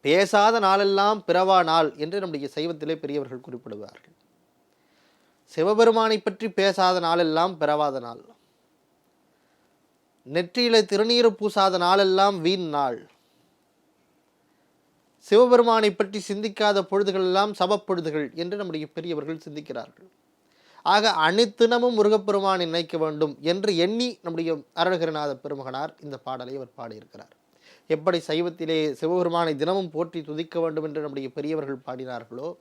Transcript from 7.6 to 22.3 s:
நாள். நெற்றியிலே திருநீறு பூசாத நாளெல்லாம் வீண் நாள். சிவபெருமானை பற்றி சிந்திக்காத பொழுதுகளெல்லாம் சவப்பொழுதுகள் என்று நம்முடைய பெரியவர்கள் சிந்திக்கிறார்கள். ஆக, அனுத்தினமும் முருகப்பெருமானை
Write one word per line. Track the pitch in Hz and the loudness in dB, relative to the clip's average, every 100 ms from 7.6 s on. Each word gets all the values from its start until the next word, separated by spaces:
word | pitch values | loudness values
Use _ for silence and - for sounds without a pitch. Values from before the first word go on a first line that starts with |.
| 151 151 147 135 | -2 0 -2 -4
நாள். | 120 117 - _ _ _ _ _ _ _ _ _ _ _ _ _ _ _ _ _ _ _ 123 | -12 -16 -20 _ _ _ _ _ _ _ _ _ _ _ _ _ _ _ _ _ _ _ -6
நெற்றியிலே | 151 175 - 240 226 196 | -4 -4 -2 4 4 4
திருநீறு | 196 220 240 233 | 0 2 4 4
பூசாத | 208 208 208 190 185 | 2 -4 2 2 2
நாளெல்லாம் | 175 196 196 185 196 196 | 2 4 4 4 2 2
வீண் | 160 190 170 | -2 -2 -4
நாள். | 147 135 117 - _ _ _ _ _ _ _ _ _ _ _ _ _ _ _ _ _ _ _ _ _ | -2 -2 -4 -12 _ _ _ _ _ _ _ _ _ _ _ _ _ _ _ _ _ _ _ _ _
சிவபெருமானை | - 208 247 240 233 226 214 | 2 4 8 6 6 4 2
பற்றி | 185 202 202 196 | 0 -4 -4 -8
சிந்திக்காத | 202 214 202 | -6 -6 0
பொழுதுகளெல்லாம் | 208 202 185 196 202 190 185 190 208 202 | 0 2 0 -2 0 -2 0 0 0 -2
சவப்பொழுதுகள் | 180 202 202 180 160 151 143 | 0 0 -2 -4 -4 -4 -6
என்று | 156 175 202 | -8 -8 -8
நம்முடைய | 196 156 151 | -8 -8 -10
பெரியவர்கள் | - 170 151 143 160 160 | -12 -8 -8 -8 -12 -12
சிந்திக்கிறார்கள். | 147 151 123 - _ - _ _ _ _ _ _ - | -16 -12 -12 -12 _ -20 _ _ _ _ _ _ -8
ஆக, | - 202 220 175 156 | 2 4 4 4 2
அனுத்தினமும் | 196 233 - 233 240 247 | 4 2 4 4 4 2
முருகப்பெருமானை | 226 208 214 196 | 4 4 4 2